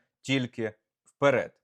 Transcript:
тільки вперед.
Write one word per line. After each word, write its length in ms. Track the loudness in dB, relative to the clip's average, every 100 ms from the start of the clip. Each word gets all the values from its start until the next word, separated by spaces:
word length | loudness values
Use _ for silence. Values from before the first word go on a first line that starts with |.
| _ _
тільки 540 | -4 -2 -2 -6 -8 -8 _ _
вперед. 560 | _ 0 2 2 -2 _